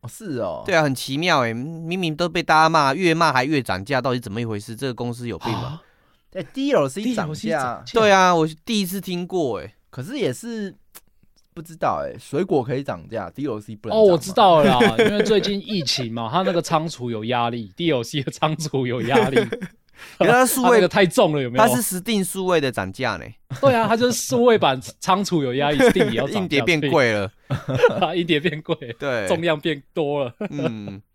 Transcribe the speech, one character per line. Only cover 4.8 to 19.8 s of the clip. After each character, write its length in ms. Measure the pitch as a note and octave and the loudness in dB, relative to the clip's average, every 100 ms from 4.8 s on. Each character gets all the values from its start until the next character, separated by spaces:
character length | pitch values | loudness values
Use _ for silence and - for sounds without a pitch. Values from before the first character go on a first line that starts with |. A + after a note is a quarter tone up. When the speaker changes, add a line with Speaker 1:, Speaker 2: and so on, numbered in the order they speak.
| C3+ | -8
Speaker 2:
个 60 | |
公 200 | A#2+ A#2+ | -6 -8
司 140 | A#2+ A#2+ | -6 -8
有 100 | F2 | -8
病 120 | A#2+ | -6
吗？ 80 | G#2+ | -6
Speaker 3:
啊？ 220 | B2+ D#3+ _ _ _ _ _ | -8 -12 _ _ _ _ _
Speaker 1:
哎 100 | F#3+ - | -14 -10
，D 180 | C4 C#4 | -6 0
L 140 | A#3 C#3 | 2 0
C 260 | F#3 A#3 | -4 -4
涨 20 | A3 | -4
价。 80 | D3 | -6
Speaker 3:
D 40 | |
L 40 | |
C 160 | D#3 - | -6 -4
涨 340 | D#3 B2 A2+ - | -4 -4 -8 -2
价？ 140 | A#3 | 2
Speaker 2:
对 120 | G#3+ | 4
啊， 220 | F#3+ F#3 | 6 6
我 140 | E3+ D#3 D#3 | 4 0 -4
第 160 | - A3 | -4 -2
一 60 | F3+ | -2
次 160 | G3 | -6
听 240 | F3+ F3 F3+ | -6 -8 -4
过 340 | F#3 C#3 G2 | -4 -2 -4
欸。 140 | D2+ _ _ | -10 _ _
Speaker 1:
可 140 | - | -14
是 140 | C#3+ C#4+ | -10 -4
也 120 | E3 | -4
是， 420 | B2 A#3 A3+ G3 - _ - _ _ _ _ _ | -4 -10 -8 -8 -12 _ -20 _ _ _ _ _
不 80 | - | -20
知 140 | D#3+ D#3+ | -18 -4
道 280 | D3 E2+ | -2 -2
欸， 140 | C#2+ A2 | -6 -10
水 240 | - C#3 | -6 -4
果 180 | F#3 D#3 | 0 -2
可 140 | A#2 C3+ | 0 -6
以 80 | |
涨 240 | C#3 F2+ F2+ | -6 -10 -10
价 220 | A2 F2 | -10 -10
，D 180 | - C#3+ | -8 -8
L 120 | G#2+ | -8
C 160 | G2+ G#2 | -12 -14
不 140 | A2 | -2
能 60 | A3 | 4
涨 80 | G#3 | 6
吗？ 40 | |
Speaker 3:
哦， 20 | |
我 60 | E3+ | 6
知 160 | F#3 | 2
道 280 | F#3+ G3+ E3 | 4 6 8
了 40 | C#3+ | 6
啦， 300 | B2 G#3 - | 6 4 4
<laughs> 40 | |
因 140 | G#3+ G#3 | 2 2
为 60 | |
最 160 | G#3 G#3 | 2 2
近 220 | - G3+ F#3+ | 0 -6 -4
疫 160 | G#3 | -4
情 320 | C3 - A#2+ | -2 -4 -4
嘛， 160 | A#2 A2+ | -6 -2
他 100 | D#3+ | -2
那 100 | F#3+ | 0
个 100 | E3+ | -2
仓 260 | - E3 D#3+ | 0 -2 -2
储 220 | - B2 | -8 -8
有 140 | A2 A2+ | -6 -2
压 240 | B2 A#2+ | 0 0
力 220 | A#2+ G#2 - | -4 -10 -4
，D 160 | E3+ | 0
L 120 | C3 | 0
C 180 | A#2 D3 | -2 -6
的 100 | C3+ | -6
仓 240 | - D#3 D#3 | -2 -2 -2
储 280 | D3+ C3+ B2 | -4 -4 -2
有 160 | A#2+ | -4
压 260 | A#2 C#3 G#3 | 2 2 4
力。 80 | A3+ | 2
Speaker 2:
<laughs> 60 | G#3 A#3+ F#3+ _ | 0 -6 -10 _